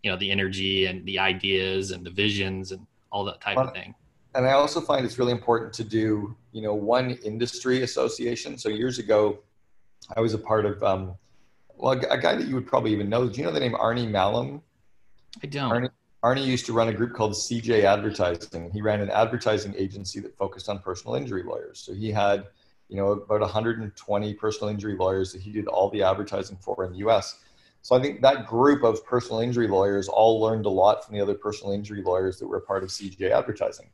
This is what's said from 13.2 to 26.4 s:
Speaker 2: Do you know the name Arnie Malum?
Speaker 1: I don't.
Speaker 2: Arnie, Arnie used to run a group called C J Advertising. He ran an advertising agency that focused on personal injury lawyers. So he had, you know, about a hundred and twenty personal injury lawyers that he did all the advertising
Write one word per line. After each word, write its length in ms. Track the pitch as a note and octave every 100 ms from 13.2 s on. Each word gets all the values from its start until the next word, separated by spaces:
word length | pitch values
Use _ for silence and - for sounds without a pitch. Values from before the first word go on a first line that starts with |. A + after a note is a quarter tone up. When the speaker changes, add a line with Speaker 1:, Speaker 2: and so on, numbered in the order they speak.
| B2+
Speaker 2:
Do 140 | G2+
you 60 | E3
know 60 |
the 80 | D3+
name 120 | B2+
Arnie 360 | A2+ A2+ A#2+ A2+
Malum? 540 | G2+ F#2+ A#2 C3+ C#3+ _ _ _ _ - - _ -
Speaker 1:
I 40 | D3
don't. 240 | C#3+ B2+
Speaker 2:
Arnie, 200 | A#2 B2+ _ _ _
Arnie 220 | A#2 C3+
used 220 | C3 B2+ -
to 80 |
run 140 | A#2 A2+
a 40 |
group 220 | G#2 A#2+
called 200 | A#2+ A2
C 260 | G2 - A#2
J 260 | A2 A2 G2
Advertising. 840 | G#2 G#2 G#2 F2+ E2+ - E2+ E2+
He 120 | G#2
ran 180 | G#2+ G#2
an 100 | G2+
advertising 640 | G2+ A#2 A#2 A2+ G#2+ G2 G2
agency 420 | G2 F#2+ F#2+ G2
that 160 | G2+ _
focused 320 | G2 G2 -
on 100 | G2+
personal 340 | F#2 F2+ A2+ B2
injury 260 | C3+ F#2+
lawyers. 360 | - - - -
So 160 | -
he 160 | F#2+ G#2+
had, 380 | G#2 G2+ G2 F#2+ _ _ _ _
you 80 | G2+
know, 160 | G2
about 280 | G#2 - G#2+
a 60 | G2+
hundred 340 | G#2 A#2 A2+
and 160 | G#2+ -
twenty 380 | - G2+ G#2+
personal 340 | G#2 A2 G#2+ G#2
injury 260 | G#2 G#2
lawyers 380 | F#2+ F#2 F#2+ F#2
that 80 | F2+
he 120 | G2
did 140 | G#2+ G2
all 200 | - G2
the 140 | G#2
advertising 560 | F#2+ G2 G#2 G2+